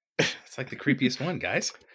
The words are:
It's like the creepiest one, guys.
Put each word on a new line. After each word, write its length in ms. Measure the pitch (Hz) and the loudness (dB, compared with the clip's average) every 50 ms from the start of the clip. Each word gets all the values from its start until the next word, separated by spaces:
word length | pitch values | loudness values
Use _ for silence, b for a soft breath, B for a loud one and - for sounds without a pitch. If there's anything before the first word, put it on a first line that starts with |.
| _ _ _ - | _ _ _ 0
It's 380 | - - - - - - - | 2 2 0 -4 -12 -12 -10
like 120 | - 131 - | -10 -10 -8
the 60 | - | -8
creepiest 480 | - - 143 139 - 127 127 - - 139 | -2 2 2 4 4 4 2 2 0 -4
one, 160 | 180 175 - | -4 -2 -2
guys. 320 | 90 90 113 170 - - - - _ _ | -2 -2 0 0 -2 -4 -6 -10 _ _